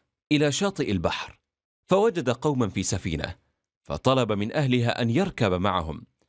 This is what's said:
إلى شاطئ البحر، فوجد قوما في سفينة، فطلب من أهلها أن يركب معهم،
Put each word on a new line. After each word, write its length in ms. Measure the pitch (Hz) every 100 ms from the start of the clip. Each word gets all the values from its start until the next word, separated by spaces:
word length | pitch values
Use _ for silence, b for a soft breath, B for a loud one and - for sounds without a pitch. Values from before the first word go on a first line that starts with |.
| b _ _
إلى 200 | 147 147
شاطئ 400 | 135 202 190 131
البحر، 480 | 98 85 - - - _ _ _ _ -
فوجد 400 | 190 226 175 127
قوما 400 | 117 156 131 107
في 140 | 98
سفينة، 520 | 90 92 92 76 73 - _ _ _ _
فطلب 480 | - 73 127 131 110
من 220 | 104 104
أهلها 480 | - 139 123 120 -
أن 80 | 117
يركب 440 | 120 190 - 107
معهم، 520 | 90 98 92 80 73 - _